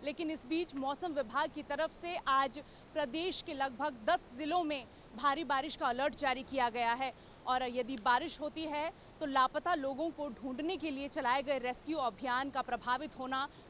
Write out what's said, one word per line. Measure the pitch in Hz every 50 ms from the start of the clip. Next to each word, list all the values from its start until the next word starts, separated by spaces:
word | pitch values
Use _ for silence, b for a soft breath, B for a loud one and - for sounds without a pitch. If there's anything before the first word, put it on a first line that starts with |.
| -
लेकिन | 285 285 - 339 311
इस | 320 - - 254
बीच | 320 330 349 - - 277
मौसम | 262 269 285 - 370 349 285
विभाग | 285 262 214 233 277 311 302
की | - 302 -
तरफ | - 285 285 320 320
से | - - - 339 359 - - 254
आज | 269 269 277 269 220 294 269 B B B B B -
प्रदेश | 311 294 240 262 320 330 277 254 -
के | - - 302
लगभग | 269 269 269 247 214 285 302 254 226 214
दस | 254 349 349 - - 240 247
जिलों | 311 294 339 359 339
में | 302 302 269 233 - B B B B - 214
भारी | 262 285 269 311 330
बारिश | 247 285 269 277 320 -
का | - 311 254
अलर्ट | 240 247 277 302 233 -
जारी | 285 262 262 262 262
किया | - 269 262 240 240
गया | 214 240 233 226 233
है | 254 269 247 - B B B B B - -
और | 254 254 262 247
यदि | 240 254 247 220 269 226 202
बारिश | 254 240 254 320 311 - -
होती | 294 294 - 320 320
है | 285 294 294 302 330 - B B B B -
तो | 320 285
लापता | 269 269 254 262 - 302 - 349 359
लोगों | 311 269 269 277 247 320 339
को | - - 294 294
ढूंढने | 220 - 226 262 254 240 302 339 381 277
के | 294 320
लिए | 269 269 277 277
चलाए | - 302 262 240 254 285 254
गए | 269 277 262
रेस्क्यू | 233 254 247 - - 294 320 311
अभियान | 262 233 190 185 240 254 240 254 277 277
का | 254 262 247
प्रभावित | 254 240 233 - 247 247 262 311 - - -
होना | 262 254 262 262 277 294 B B B B